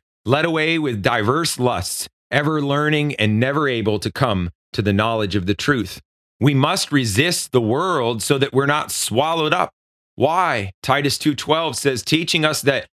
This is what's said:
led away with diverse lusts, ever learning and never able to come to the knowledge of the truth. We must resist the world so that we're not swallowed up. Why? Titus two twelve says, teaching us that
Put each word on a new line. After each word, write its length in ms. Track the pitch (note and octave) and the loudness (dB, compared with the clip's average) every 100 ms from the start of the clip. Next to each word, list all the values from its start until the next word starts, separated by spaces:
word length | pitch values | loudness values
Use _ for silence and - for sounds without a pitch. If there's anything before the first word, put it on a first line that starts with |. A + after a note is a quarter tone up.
| _ _ A2 | _ _ -2
led 200 | C#3 E3+ | 0 2
away 340 | D#3+ D#3 E3 | 0 0 0
with 220 | D3 A2 | -2 0
diverse 580 | G#2+ A#2 G#2+ D3 E3 - | 0 2 2 2 0 0
lusts, 480 | B2 G2 F2+ - - _ - | 0 0 -4 -8 -10 _ -4
ever 300 | C3+ D3+ D#3 | -2 0 0
learning 540 | C#3+ C#3+ D3+ D3+ D3 - | 0 0 0 0 0 0
and 240 | G#2+ G#2+ | 0 2
never 280 | B2+ D3 C#3+ | 2 0 0
able 320 | A#2+ G#2 G#2 | 0 0 -2
to 120 | G#2 | -4
come 380 | - B2+ G2 F2 - _ | -2 0 0 -4 -8 _
to 80 | - | -4
the 120 | G#2+ | 0
knowledge 420 | G2+ A2 A2+ G#2 G2 | 2 2 0 -2 -2
of 100 | F2+ | -2
the 80 | |
truth. 480 | G2+ - C3+ F2+ - - _ _ - | -2 0 0 -2 -8 -20 _ _ 0
We 140 | B2+ | 2
must 380 | C#3 D3 F#3 - | 4 2 0 0
resist 600 | C#3+ A#2 F#2+ E3+ E3+ - | 0 2 2 2 0 0
the 100 | B2+ | 0
world 600 | A2 C3 F#3 D#3+ A#2 A#2 | 2 0 0 0 0 -2
so 160 | - C#3 | 0 0
that 160 | C3+ | 2
we're 120 | C3 C#3 | 2 2
not 260 | D3+ - | 0 -2
swallowed 600 | - - A2 D3+ E3 D3+ | -6 -2 0 0 0 0
up. 180 | F3+ - _ _ _ _ - | 0 -2 _ _ _ _ -2
Why? 560 | C3 F3 F3 B2 G2 - | 0 2 0 -2 -4 -6
Titus 340 | - C#3 C#3+ - | 0 0 0 0
two 180 | D#3 C#3+ | -2 -2
twelve 400 | - D#3 E3 B2 | 0 0 -2 -2
says, 280 | C#3 B2 | -2 -2
teaching 400 | - D#3 E3+ F3 | -2 -2 0 0
us 180 | D#3 D3 | 0 0
that 240 | C3+ C3 - | 0 -2 -4